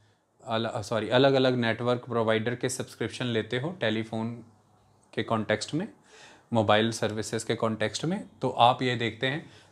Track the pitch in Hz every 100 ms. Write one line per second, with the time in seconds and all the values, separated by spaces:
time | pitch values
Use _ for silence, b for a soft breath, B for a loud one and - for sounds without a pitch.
0 | _ _ _ _ - 113 113 123 104 110
1 | 107 123 139 135 131 127 117 113 120 123
2 | - 117 110 110 117 123 131 - 110 -
3 | 117 - 127 113 107 123 120 - 117 110
4 | 110 113 113 120 - _ _ _ _ _
5 | _ - 113 113 104 107 - 147 208 -
6 | B B B B B 117 104 107 113 113
7 | 107 107 107 113 - 117 113 107 107 -
8 | 160 196 - - 127 120 120 127 127 120
9 | 117 107 135 151 B B B